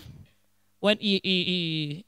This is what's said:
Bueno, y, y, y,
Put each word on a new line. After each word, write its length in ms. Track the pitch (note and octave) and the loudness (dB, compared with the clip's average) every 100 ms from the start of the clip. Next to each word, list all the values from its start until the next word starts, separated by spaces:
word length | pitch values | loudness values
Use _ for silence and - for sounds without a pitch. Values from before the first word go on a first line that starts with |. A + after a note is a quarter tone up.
| - - - _ _ _ _ _ | -8 -20 -20 _ _ _ _ _
Bueno, 200 | G3 G#3+ | 0 2
y, 140 | G#3+ G3 | 2 0
y, 40 | |
y, 800 | F#3+ F#3 F3+ F3+ E3 D#3+ D3 D3+ | 2 0 0 0 -2 -2 -4 -8